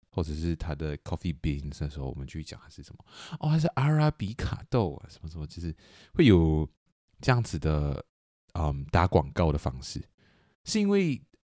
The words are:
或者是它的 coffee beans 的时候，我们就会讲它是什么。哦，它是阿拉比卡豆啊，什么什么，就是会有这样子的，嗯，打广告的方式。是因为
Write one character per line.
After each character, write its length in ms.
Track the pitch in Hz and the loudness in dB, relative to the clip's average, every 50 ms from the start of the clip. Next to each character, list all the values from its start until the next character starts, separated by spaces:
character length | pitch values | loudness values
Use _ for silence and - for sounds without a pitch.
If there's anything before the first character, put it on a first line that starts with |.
| _ _ | _ _
或 120 | - - 80 | -6 -4 -4
者 100 | 73 73 | -4 -4
是 240 | 76 80 85 82 | -4 -2 -2 -4
它 180 | 78 - 78 76 | -4 -4 -6 -6
的 220 | 73 80 76 73 73 | -6 -6 -6 -8 -8
coffee 380 | - - 82 - - 87 73 - - | -8 -8 -8 -6 -4 -4 -6 -4 -2
beans 360 | 82 71 69 71 73 71 - | -4 -2 -4 -6 -8 -8 -6
的 100 | 80 73 | -6 -6
时 100 | 76 71 | -6 -6
候， 80 | 67 67 | -8 -8
我 60 | 60 | -8
们 120 | 67 67 | -10 -12
就 140 | 65 - 80 | -12 -12 -12
会 20 | 76 | -12
讲 160 | - - - - | -14 -16 -18 -20
它 60 | - | -20
是 120 | - - 76 | -20 -20 -20
什 120 | - - | -20 -20
么。 80 | - - _ - - - - 170 - | -20 -20 _ -20 -20 -16 -14 -10 -4
哦， 120 | - 151 | -2 0
它 80 | 156 160 | 2 2
是 80 | 151 - - | 2 0 0
阿 140 | - 135 147 | 2 2 2
拉 220 | 156 151 151 151 | 4 4 4 2
比 220 | - - 101 92 117 | 2 0 -4 -8 -6
卡 320 | - - - - - - - | -6 -6 -6 -6 -8 -6 -2
豆 240 | - 123 104 82 69 | 0 0 0 0 -2
啊， 100 | - - - | -8 -14 -20
什 80 | - - - | -18 -16 -16
么 60 | 78 | -14
什 100 | 80 80 | -10 -10
么， 80 | 76 | -10
就 140 | 73 - 82 | -10 -10 -8
是 160 | 85 85 76 - _ - - - - _ - | -8 -8 -8 -10 _ -20 -20 -20 -20 _ 2
会 100 | - - | 6 8
有 420 | 123 95 85 82 80 78 78 78 - _ _ _ _ _ _ _ _ _ - | 8 8 8 8 6 4 2 0 -2 _ _ _ _ _ _ _ _ _ -4
这 100 | - - | 0 2
样 120 | 127 120 110 | 2 2 0
子 160 | - - 76 | -2 -4 -2
的， 440 | 67 78 78 73 73 71 69 - - _ _ _ _ _ _ _ _ _ - | 0 0 2 2 0 0 -2 -6 -8 _ _ _ _ _ _ _ _ _ -4
嗯， 280 | - 80 76 69 69 69 - | -2 -2 0 -2 -2 -2 0
打 160 | - 85 87 | 2 4 4
广 240 | 92 - 87 73 69 - | 4 4 2 2 2 0
告 200 | - 85 80 73 | 0 2 2 2
的 60 | 73 | 0
方 240 | - - 64 64 - | -2 -4 -6 -6 -8
式。 200 | - - - - _ _ _ _ _ _ _ _ _ _ _ _ | -10 -10 -12 -12 _ _ _ _ _ _ _ _ _ _ _ _
是 160 | - - 214 | -4 -2 0
因 80 | 202 196 | 2 2
为 320 | 202 196 185 160 131 - - _ _ _ _ _ | 2 2 2 0 -2 -4 -6 _ _ _ _ _